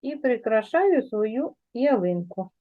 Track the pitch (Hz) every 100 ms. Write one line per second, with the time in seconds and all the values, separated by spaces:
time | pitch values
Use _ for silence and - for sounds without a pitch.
0 | 269 294 269 233 226 220 214 330 392 330
1 | 254 214 214 233 311 - _ 233 277 254
2 | 180 175 175 - 185 _